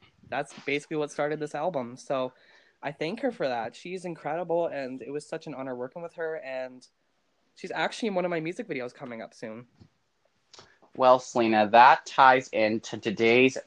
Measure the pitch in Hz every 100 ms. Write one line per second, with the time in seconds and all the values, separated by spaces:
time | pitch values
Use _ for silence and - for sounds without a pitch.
0 | _ _ - 123 143 - - 143 - 156
1 | 147 - 147 151 147 147 165 143 120 127
2 | - 139 127 _ _ _ _ _ 139 147
3 | 156 226 269 220 147 120 113 - 175 185
4 | 175 165 151 165 180 170 165 139 131 131
5 | 135 147 - 165 160 131 135 123 127 175
6 | 170 180 160 160 131 131 127 127 - _
7 | _ _ _ _ _ - 185 156 180 -
8 | 226 185 180 170 160 185 226 139 123 -
9 | 127 113 101 - 113 110 123 _ - _
10 | _ _ _ _ _ - - _ _ -
11 | 127 131 - 123 113 110 107 110 127 160
12 | - - 135 131 131 110 107 110 - 107
13 | 117 98 113 120 127 -